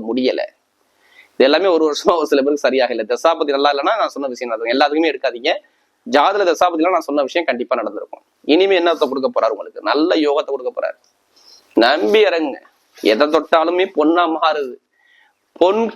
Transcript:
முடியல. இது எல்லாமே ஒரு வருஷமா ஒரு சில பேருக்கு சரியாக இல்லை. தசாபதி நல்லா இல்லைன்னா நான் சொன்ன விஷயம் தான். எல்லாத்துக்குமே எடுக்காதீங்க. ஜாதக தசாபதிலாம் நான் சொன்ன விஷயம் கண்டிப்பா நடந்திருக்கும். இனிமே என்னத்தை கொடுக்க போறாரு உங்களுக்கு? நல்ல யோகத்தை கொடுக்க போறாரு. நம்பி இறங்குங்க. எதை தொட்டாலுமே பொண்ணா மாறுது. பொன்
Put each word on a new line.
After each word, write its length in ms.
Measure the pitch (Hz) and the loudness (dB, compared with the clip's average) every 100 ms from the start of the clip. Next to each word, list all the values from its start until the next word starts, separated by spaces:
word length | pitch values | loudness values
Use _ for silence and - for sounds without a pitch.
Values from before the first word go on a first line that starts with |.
| 110 | -4
முடியல. 340 | 123 127 80 - _ _ _ _ _ _ _ _ - | -2 -2 -2 -6 _ _ _ _ _ _ _ _ 2
இது 100 | 131 | 2
எல்லாமே 220 | 156 196 160 | 4 2 2
ஒரு 80 | 156 | 0
வருஷமா 260 | 143 - 170 | 0 0 0
ஒரு 80 | 151 | 2
சில 80 | 143 | 0
பேருக்கு 220 | 139 147 127 | 0 0 0
சரியாக 260 | 131 120 113 | 0 0 -2
இல்லை. 100 | 110 | -4
தசாபதி 420 | 120 165 165 147 139 | 0 0 0 -2 0
நல்லா 140 | 147 | 0
இல்லைன்னா 200 | 143 170 220 | 0 -2 -2
நான் 120 | 156 139 | -4 -6
சொன்ன 140 | 139 | -8
விஷயம் 180 | 123 120 | -8 -6
தான். 220 | 110 117 | -4 -2
எல்லாத்துக்குமே 380 | 131 147 156 165 | 0 2 2 0
எடுக்காதீங்க. 380 | 135 131 117 143 - - _ _ _ 120 139 | -2 -6 -4 -4 -4 -8 _ _ _ 0 2
ஜாதக 280 | 170 208 180 | 4 2 0
தசாபதிலாம் 460 | 156 180 160 170 175 | 2 0 2 0 0
நான் 100 | 147 | -2
சொன்ன 160 | 147 131 | -4 -2
விஷயம் 200 | 175 160 | -2 -2
கண்டிப்பா 240 | 123 120 120 | -4 -4 -4
நடந்திருக்கும். 440 | 107 104 - - _ _ - | -6 -10 -14 -18 _ _ 0
இனிமே 220 | 165 196 185 | 2 4 2
என்னத்தை 280 | 170 151 143 | 2 0 -2
கொடுக்க 180 | 131 131 113 | -2 -4 0
போறாரு 180 | 113 95 | -2 -2
உங்களுக்கு? 260 | 87 - 98 | -10 -8 -2
நல்ல 260 | 135 175 175 147 | 0 0 0 0
யோகத்தை 240 | 147 143 | -2 -4
கொடுக்க 180 | 135 123 - | -6 -8 -6
போறாரு. 200 | - - _ _ _ _ _ - _ 107 | -8 -8 _ _ _ _ _ -20 _ 0
நம்பி 380 | 120 160 208 214 196 | 0 0 2 4 4
இறங்குங்க. 340 | 170 147 - - _ _ - - | 0 -4 -8 -16 _ _ -4 0
எதை 140 | 110 147 | 2 2
தொட்டாலுமே 520 | 156 151 165 160 180 190 151 | 0 2 2 2 0 0 0
பொண்ணா 260 | 151 170 170 156 | 2 2 0 0
மாறுது. 380 | 160 151 131 - _ _ _ _ _ _ _ - | -2 -2 -6 -12 _ _ _ _ _ _ _ 2
பொன் 240 | 175 220 226 | 2 4 -2